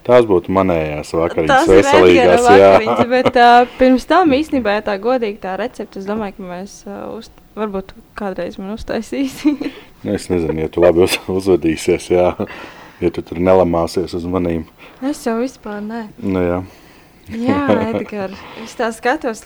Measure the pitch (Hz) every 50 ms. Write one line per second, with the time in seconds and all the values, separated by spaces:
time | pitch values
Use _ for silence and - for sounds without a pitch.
0 | - - 123 123 117 107 95 87 - - 95 95 95 90 85 80 78 76 76 76
1 | 76 - - 82 82 87 - - 80 - 277 254 - - 92 95 101 - - 90
2 | 90 90 87 85 - 90 87 85 - - - - 98 98 95 - - - 240 233
3 | 233 233 254 254 262 247 - 247 240 240 240 240 247 247 - - 254 254 254 240
4 | - - 311 359 370 311 254 277 311 - 302 262 214 208 202 214 214 208 202 190
5 | 214 240 254 254 233 202 202 - - 185 190 190 208 254 - - 208 - - 202
6 | 190 196 208 226 214 190 196 - 190 180 175 180 190 202 - - - 202 202 202
7 | - - - 226 226 - - - _ _ - 202 220 214 196 190 190 - - -
8 | - _ - - 214 196 185 - 175 208 208 - 190 190 214 - - - - 226
9 | 214 - - 262 277 262 - - - 302 294 - - - - - - - _ _
10 | - 104 101 92 - - 90 87 82 78 78 78 80 78 - 85 87 87 82 85
11 | 92 - - - - - 92 95 95 98 90 80 80 82 78 76 - 90 87 78
12 | - - 92 90 90 90 87 - 101 - - - - - - - - - - -
13 | 87 85 - 87 82 - - 82 90 92 92 95 90 87 85 82 82 82 - 95
14 | 85 80 - 87 82 90 90 92 87 85 82 82 80 - _ _ - - - -
15 | 254 277 294 - - 240 226 226 247 269 - - - 214 208 208 208 214 226 233
16 | 220 208 - - - - - 185 - - 87 90 92 92 - - _ - - _
17 | _ _ _ _ _ - 220 226 233 262 277 285 285 262 - 220 220 220 226 202
18 | 208 - 208 208 190 185 196 - - - - - 226 226 - - 240 226 226 -
19 | - - - 311 - 247 220 214 -